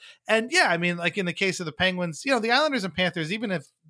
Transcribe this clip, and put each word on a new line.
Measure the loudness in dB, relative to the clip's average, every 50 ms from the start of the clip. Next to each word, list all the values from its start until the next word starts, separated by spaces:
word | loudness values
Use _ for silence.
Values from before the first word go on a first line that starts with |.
| -14 -20 -20 -12 _ 0
And | 2 2 2 2
yeah, | 2 2 4 4
I | 4 2
mean, | 2 0 0 0
like, | 0 -2 0 0
in | -2
the | -2 -2
case | 0 0 0 0 -2
of | -4
the | -8
Penguins, | -4 -2 0 0 0 0 -4 -4 -6 -6 -2
you | 0 0
know, | 0
the | 2 2
Islanders | 2 2 2 2 0 -2 -2
and | -4 -2
Panthers, | -2 -2 0 0 -2 -4 -4
even | -4 -4 -4 -4
if, | -4 -4 -6 -8 _ _ _ _